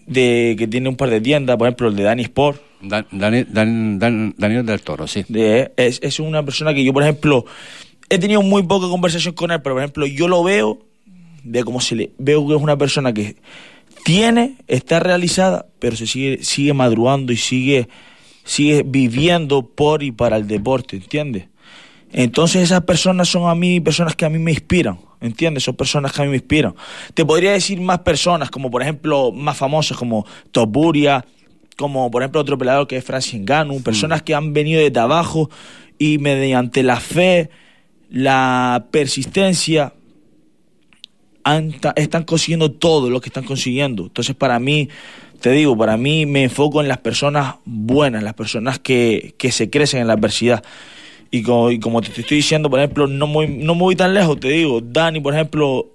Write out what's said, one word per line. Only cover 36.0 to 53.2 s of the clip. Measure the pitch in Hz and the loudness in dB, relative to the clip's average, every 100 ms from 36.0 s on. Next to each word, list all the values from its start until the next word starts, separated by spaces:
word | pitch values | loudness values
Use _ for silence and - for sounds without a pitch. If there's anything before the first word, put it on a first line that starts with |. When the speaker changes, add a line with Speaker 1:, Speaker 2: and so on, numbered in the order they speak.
| 151 151 | 0 0
Speaker 1:
mediante | 143 135 135 127 123 135 | 0 0 2 0 0 0
la | 127 117 | 2 0
fe, | - 165 185 175 165 - _ _ _ _ _ | -2 2 4 4 0 -8 _ _ _ _ _
la | 123 135 135 131 127 127 123 - | -2 2 2 2 2 2 0 0
persistencia, | 156 135 - 131 196 196 165 - 156 135 - _ _ _ _ _ _ _ _ _ _ - _ _ _ | 0 0 -4 -4 0 2 2 0 0 0 -6 _ _ _ _ _ _ _ _ _ _ -20 _ _ _
han | - 151 156 | 0 0 -2
ta-, | - 151 - | -4 -2 -2
están | 147 165 | -2 -2
consiguiendo | 156 165 - 165 156 | 0 -2 0 0 0
todo | - 170 156 123 | 0 2 2 2
lo | 123 | -2
que | 131 | -4
están | 135 | -10
consiguiendo. | 123 135 - 123 139 107 | -8 -6 -4 -2 -2 -4
Entonces, | 87 - 120 - | -8 -6 -6 -2
para | 135 120 | 0 0
mí, | 127 151 143 - - - - - | 0 0 -2 -8 -20 -20 -20 -4
te | 123 | 2
digo, | 139 151 110 | 4 4 4
para | 110 110 | 2 2
mí | 135 156 151 | 0 0 0
me | 139 | 2
enfoco | 127 131 147 151 | 0 2 0 2
en | 143 | 0
las | 127 | -2
personas | 113 113 143 147 135 - - | -4 -2 0 0 -2 -6 -10
buenas, | 113 107 135 143 110 | -6 0 2 2 0
las | 104 | -6
personas | 104 107 117 117 127 | -8 -8 -4 -6 -6
que, | - 127 120 104 - - | 0 2 2 0 -4 -6
que | - | -4
se | - 110 | -2 -2
crecen | 147 147 131 | 0 0 0
en | 117 | 0
la | |
adversidad. | 107 107 - 117 113 - - - - - - - | 2 0 0 0 0 -2 -20 -20 -20 -20 -20 -6
Y | 123 | -4
co-, | 110 120 117 | 2 2 2
y | 120 | 0
como | 117 117 | -2 -2
te, | 104 | -4
te | - | -8
estoy | 110 147 | -2 0
diciendo, | 143 156 151 | 2 0 0
por | 131 | 0
ejemplo, | 143 147 139 | 0 0 0
no | 139 | 0